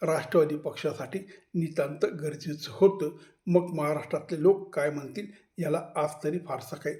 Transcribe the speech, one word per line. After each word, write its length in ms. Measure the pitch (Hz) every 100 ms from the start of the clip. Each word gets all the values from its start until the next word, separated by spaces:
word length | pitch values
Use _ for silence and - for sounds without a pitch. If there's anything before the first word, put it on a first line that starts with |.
राष्ट्रवादी 540 | 151 160 - 175 147 151
पक्षासाठी 640 | - - 156 143 131 190 196 - _
नितांत 500 | 175 165 156 143 151
गरजेचं 640 | - 160 151 151 160 151 -
होतं. 420 | - 190 190 151 - - _ -
मग 300 | 175 175 160
महाराष्ट्रातले 640 | 147 151 - 147 - 160
लोक 320 | 175 196 -
काय 160 | 151 147
म्हणतील 360 | 147 135 - 208 - _ -
याला 300 | 156 151 - -
आज 140 | 151 -
तरी 140 | 156 175
फारसा 380 | 165 131 - -
काही 200 | 151